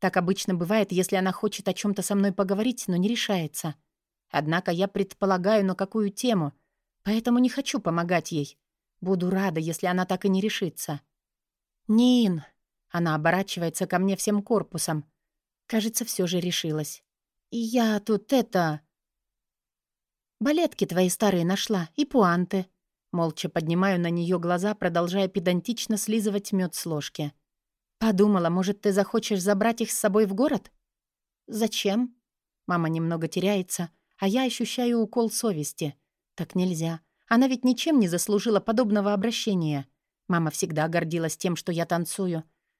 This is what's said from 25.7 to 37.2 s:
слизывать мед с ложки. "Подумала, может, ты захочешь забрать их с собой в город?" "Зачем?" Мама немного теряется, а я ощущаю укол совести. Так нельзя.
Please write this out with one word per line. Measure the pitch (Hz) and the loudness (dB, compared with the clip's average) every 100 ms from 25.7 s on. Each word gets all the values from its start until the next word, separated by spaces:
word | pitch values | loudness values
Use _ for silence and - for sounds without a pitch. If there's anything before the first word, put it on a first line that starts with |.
| 233 - 214 | -4 -4 -4
слизывать | - 220 208 196 202 | 0 0 0 -2 -2
мед | 196 185 - | -2 -2 -4
с | 170 | -6
ложки. | 151 - - 147 - _ _ _ _ _ - | -6 -6 -6 -8 -10 _ _ _ _ _ -2
"Подумала, | 226 190 208 196 170 | 2 4 4 4 2
может, | 180 185 202 | 2 0 -2
ты | 208 | 0
захочешь | 196 196 226 - 202 | 0 0 0 -2 0
забрать | 180 202 220 233 | 2 2 0 0
их | 220 | -4
с | - | -2
собой | 214 208 208 | 2 2 2
в | |
город?" | 196 294 269 - _ _ _ _ _ _ _ - | 2 0 0 -6 _ _ _ _ _ _ _ -10
"Зачем?" | 214 220 - 202 208 247 _ _ _ _ _ - | -4 -2 0 0 0 -2 _ _ _ _ _ -4
Мама | 175 160 | -2 0
немного | 165 165 165 160 | 0 -2 -2 -4
теряется, | 180 185 202 185 - 170 _ _ - | -2 0 0 -2 -6 -8 _ _ -4
а | 196 | 0
я | 240 | 0
ощущаю | 262 - 226 - 240 233 | 0 -2 -4 -2 0 2
укол | 220 247 226 | 0 0 0
совести. | - 233 160 147 - 151 - _ _ _ - | 0 -2 -2 -4 -6 -6 -8 _ _ _ -10
Так | 160 185 | -6 -2
нельзя. | 185 160 165 165 _ _ | 0 -2 -4 -6 _ _